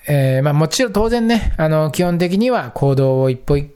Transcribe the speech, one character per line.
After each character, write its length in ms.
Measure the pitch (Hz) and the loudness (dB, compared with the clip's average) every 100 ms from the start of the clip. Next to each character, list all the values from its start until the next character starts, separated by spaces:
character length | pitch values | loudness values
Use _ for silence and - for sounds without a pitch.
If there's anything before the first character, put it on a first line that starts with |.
| - | -2
え 320 | 143 135 131 | 0 2 0
ー、 20 | |
ま 80 | 147 | 0
あ、 40 | |
も 140 | 147 156 | 0 0
ち 140 | - | 0
ろ 80 | 247 | -2
ん 20 | |
当 160 | 196 226 | 0 0
然 180 | 233 226 | 0 0
ね、 280 | 233 - - | 0 0 0
あ 120 | 156 | 0
の、 220 | 156 156 | 0 0
基 120 | 139 | -2
本 160 | 175 170 | -2 0
的 200 | 180 190 | 0 0
に 120 | 247 | 0
は 200 | 233 123 | 0 -4
行 220 | - 139 | -2 0
動 280 | 135 135 131 | 2 2 2
を 80 | 131 | 0
一 60 | 127 | -2
歩 220 | - 143 | -2 -2
い-、 120 | 147 | -2